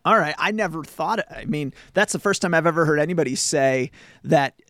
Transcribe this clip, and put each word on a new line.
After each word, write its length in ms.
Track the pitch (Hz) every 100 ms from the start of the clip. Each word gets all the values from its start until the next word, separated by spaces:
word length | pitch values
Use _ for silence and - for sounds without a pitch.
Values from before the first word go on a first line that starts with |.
All 120 | 165 220
right. 200 | 151 151
I 140 | 180
never 320 | 214 196 160
thought, 340 | 147 - 165 220 -
I 120 | -
mean, 300 | - 151 139 - -
that's 200 | - 208
the 80 | 165
first 200 | 202 190
time 140 | 185
I've 100 | 170 160
ever 180 | 160
heard 160 | 156 147
anybody 340 | 151 175 135
say 560 | 131 - 156 135 131 123 - - -
that, 320 | 139 156 135 - _